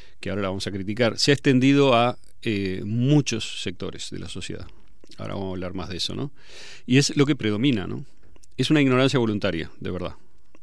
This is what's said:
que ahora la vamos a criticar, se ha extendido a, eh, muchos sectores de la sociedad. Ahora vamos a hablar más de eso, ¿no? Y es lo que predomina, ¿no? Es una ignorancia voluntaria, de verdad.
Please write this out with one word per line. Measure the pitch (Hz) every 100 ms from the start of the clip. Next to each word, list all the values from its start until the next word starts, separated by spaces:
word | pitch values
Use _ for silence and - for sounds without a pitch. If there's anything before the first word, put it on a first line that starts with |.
| - -
que | 95
ahora | 98
la | 98
vamos | 95 98
a |
criticar, | 98 95 107 117 101
se | -
ha |
extendido | 139 147 127 135 139 139
a, | 117 120 120 - - 117
eh, | 101 98 95 101
muchos | 113 127 147 - 110 - -
sectores | - 87 90 - -
de | 92
la | 90
sociedad. | 95 - 90 - - - - - -
Ahora | 104 98
vamos | 95
a |
hablar | 90 90
más | 95 80
de | 87
eso, | - 90
¿no? | 143 - - - - - -
Y | 131
es | 135 147
lo | 139
que | 143
predomina, | 107 104 143 113 87
¿no? | 123 143 - - - - -
Es | 131
una | 151
ignorancia | 135 127 131 139
voluntaria, | 110 104 98 82 80 -
de | 92
verdad. | 90 87 - - - - -